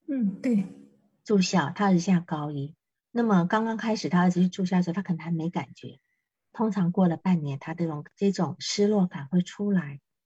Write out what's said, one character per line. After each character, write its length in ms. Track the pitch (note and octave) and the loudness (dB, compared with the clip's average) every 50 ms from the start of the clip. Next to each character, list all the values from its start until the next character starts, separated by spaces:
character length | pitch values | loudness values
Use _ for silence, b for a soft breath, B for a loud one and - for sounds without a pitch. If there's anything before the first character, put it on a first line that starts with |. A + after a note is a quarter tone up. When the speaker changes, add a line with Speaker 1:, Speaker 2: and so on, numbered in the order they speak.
| _ - | _ -6
Speaker 1:
嗯， 340 | C#4 C4 A3+ G3 - - | -4 -2 0 -2 -2 -2
对。 240 | - C4 A#3 G3 F#3+ - - - - - _ _ _ _ _ _ _ | -2 0 0 0 0 -2 -8 -18 -20 -20 _ _ _ _ _ _ _
Speaker 2:
住 160 | - A3 G3 | 2 2 4
校， 300 | F3+ - - F3+ D3 C#3+ | 4 4 2 2 2 0
他 160 | F3 - G#3 | -2 0 2
儿 80 | G3 F#3 | 4 4
子 60 | E3+ | 4
现 160 | E3+ G3 F#3 | 4 4 2
在 40 | E3+ | 2
高 320 | E3+ - E3 D3+ D3 D3+ | 2 -2 -6 -6 -6 -6
一。 240 | D3 C#3+ C#3 D3 - _ _ _ _ _ _ _ | -6 -6 -8 -8 -10 _ _ _ _ _ _ _
那 120 | - A#3 A#3 | -4 -2 2
么 220 | A3+ G3+ F3+ E3+ | 4 4 4 4
刚 180 | F3+ A3 G#3+ A3 | 2 0 0 0
刚 140 | A3+ A3+ A3 | -2 -4 -4
开 180 | A3 A3+ A3 | -2 -4 -4
始 140 | G#3+ - D3 | -2 -2 0
他 100 | F#3 F3 | 2 4
儿 100 | F3+ F#3 | 4 4
子 100 | F3+ F3+ | 4 2
去 80 | F#3 F3+ | 2 0
住 160 | - - F#3 | 0 -2 -2
校 120 | F3+ F#3+ F3+ | 0 2 2
的 60 | F3 | 2
时 60 | F3 | 0
候， 40 | E3+ | -2
他 100 | G3 F#3 | -4 -2
可 100 | - F3 | -4 -4
能 100 | D#3+ D#3+ | -4 -2
还 60 | E3 | -4
没 180 | E3+ D#3+ D#3 E3+ | -4 -2 -2 -4
感 240 | - E3+ C3 - - | -4 -4 -8 -8 -12
觉。 240 | - - A#2+ A#2+ - _ _ _ _ _ _ _ _ _ _ | -18 -16 -16 -16 -18 _ _ _ _ _ _ _ _ _ _
通 200 | _ - A3+ A3 | _ -4 -2 -2
常 200 | F#3+ G3+ F3+ E3+ | 0 0 0 0
过 160 | F3+ G3+ F#3 E3+ | 2 4 2 2
了 80 | E3 | 2
半 280 | D#3+ - F#3 F#3 E3 D3 | 0 0 0 0 0 0
年， 160 | C#3+ C3+ C#3 | -4 -6 -6
他 160 | - - D#3+ | -8 -10 -6
这 100 | E3+ E3+ | -4 -4
种， 180 | E3 D3+ D3 D3+ - _ | -4 -4 -6 -10 -12 _
这 160 | - G3 G3+ | -2 0 0
种 240 | F#3 - F#3 - - - | 0 0 -2 -2 -2 -6
失 300 | - - - - G3+ G#3 | -8 -8 -2 0 2 2
落 180 | G#3+ G#3 F#3 | 4 2 2
感 220 | F3+ - D#3 C#3 - | 0 0 -6 -8 -2
会 160 | - F3+ F3+ | 0 0 0
出 280 | - - - G3+ G3+ | 0 -4 -6 -2 0
来， 300 | G3+ F3+ D3+ C#3+ C#3+ C#3+ _ _ _ _ _ | 0 0 0 -2 -10 -14 _ _ _ _ _